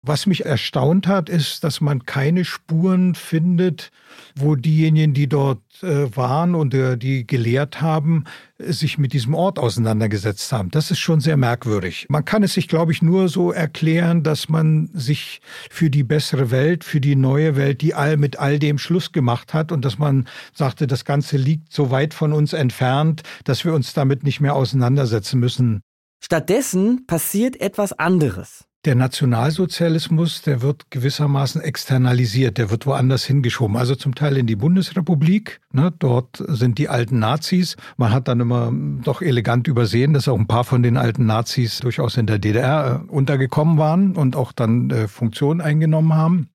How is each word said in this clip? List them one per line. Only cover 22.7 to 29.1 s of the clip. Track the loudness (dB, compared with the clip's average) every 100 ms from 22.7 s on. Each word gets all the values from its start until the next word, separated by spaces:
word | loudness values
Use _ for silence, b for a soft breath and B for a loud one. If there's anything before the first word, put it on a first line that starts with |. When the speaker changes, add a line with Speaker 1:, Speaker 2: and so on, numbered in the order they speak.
| 0 0 2 0 -2 -8 B
Speaker 1:
dass | -4 -2
wir | 0
uns | 0 -2
damit | 0 0 0
nicht | -2 0
mehr | 0
auseinandersetzen | 0 0 2 2 2 0 -2 -2 0
müssen. | 0 0 0 0 _ _ _ _
Speaker 2:
Stattdessen | -4 -4 0 0 0 0 0 0 -2
passiert | -4 -2 0 -2 -2
etwas | -6 -4 -4
anderes. | -2 0 2 2 -2 -12 -20 _ _
Speaker 1:
Der | 0
Nationalsozialismus, | 2 0